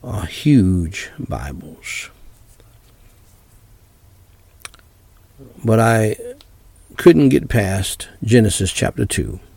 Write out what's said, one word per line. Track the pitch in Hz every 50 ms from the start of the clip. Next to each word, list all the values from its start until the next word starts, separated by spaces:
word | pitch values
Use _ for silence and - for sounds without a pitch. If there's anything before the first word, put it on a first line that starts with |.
| -
are | 127 120 98 82
huge | 82 - - - 151 147 127 95 92 92 90 85 80 90 - - - - -
Bibles. | 62 - - 52 64 69 67 - - - - - - - - - - - _ _ - - - _ _ _ - _ - - _ _ _ _ _ _ - - _ _ _ _ _ _ _ _ _ _ _ _ - _ _ _ _ _ _ _ _ _ - _ _ _ _ _ _ _ - - - - _ _ _ _ _ _ _ _ _ _ _ - 139 - - - -
But | 113 110 110
I | 113 113 113 113 110 107 - - - - - - - _ - - _ - _ - - _ -
couldn't | - - - 165 156 147 131
get | 135 143 131 -
past | - 117 101 92 95 98 98 - - - - - - -
Genesis | - 110 117 123 110 101 - - 101 92
chapter | - - - - - - -
two | 98 - - - - - 90 - - -